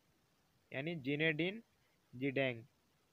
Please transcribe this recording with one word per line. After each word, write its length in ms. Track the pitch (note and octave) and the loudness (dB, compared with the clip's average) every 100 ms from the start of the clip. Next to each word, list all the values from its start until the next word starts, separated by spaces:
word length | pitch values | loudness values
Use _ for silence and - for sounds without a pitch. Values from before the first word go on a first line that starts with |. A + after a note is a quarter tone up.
| _ _ _ _ _ _ _ | _ _ _ _ _ _ _
यानी 220 | C3 D3+ | -6 -4
जिनेडिन 680 | F3 B2+ D3 D#3+ D#3 F3 A3 - _ _ _ _ | -4 -2 2 2 4 0 -2 -12 _ _ _ _
जिडेंग। 500 | B2 C#3 C3+ C3+ A#2 A2+ _ _ _ _ | -4 0 2 2 0 -10 _ _ _ _